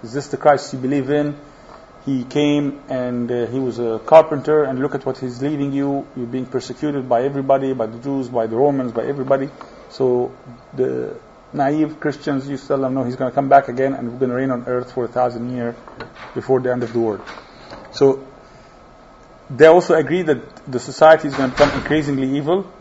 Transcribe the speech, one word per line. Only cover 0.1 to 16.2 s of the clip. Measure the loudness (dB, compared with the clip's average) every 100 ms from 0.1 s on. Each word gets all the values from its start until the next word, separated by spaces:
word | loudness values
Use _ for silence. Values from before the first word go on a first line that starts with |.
this | -8 -6
the | 2
Christ | 4 4 0
you | -6
believe | -2 -2 0
in? | 0 -2 -6 -16 -20 -20 -20 -20 -14 -6
He | -4 -2
came | 0 2 2 0 -6 -8
and, | -6 -4 -4 -4
uh, | -2 -2
he | -2
was | -4 -2
a | -4 -4 4
carpenter, | 4 4 -2 0 2
and | 2 -2
look | -4
at | -4 -6
what | -6
he's | -8 -6
leaving | -4 -2 -4
you. | -2 -2 -4 -6 -10
You're | -8 -6
being | -6
persecuted | -6 -8 -6 -4 -4 0
by | 0
everybody, | 0 -4 0 2 2
by | -2 -4
the | -6
Jews, | -6 -4 -4
by | -2 -2
the | 2
Romans, | 2 2 -4
by | -4 -4
everybody." | -4 0 0 -2 -10 -20 -20 -20
So | -2 0 2 -2 -6 -20 -20 -18
the | -4 -4 -2 -6 -10 -18 -20 -12
naive | -2 0 0 -2 -2
Christians | -6 -4 -4 -4 -4
used | -10
to | -4
tell | -2
them, | 0 -2
"No, |
he's | -4 -2
gonna | -2
come | -2 4
back | 4 4
again, | -2 -2
and | -2 -8
we're | -2
gonna | -2 0
reign | -2
on | -4 -2
earth | -4 -4
for | -6 -4
a |
thousand | 0 -2 -2 -6
years | -4 -6 -8 -16 -18 -18 -18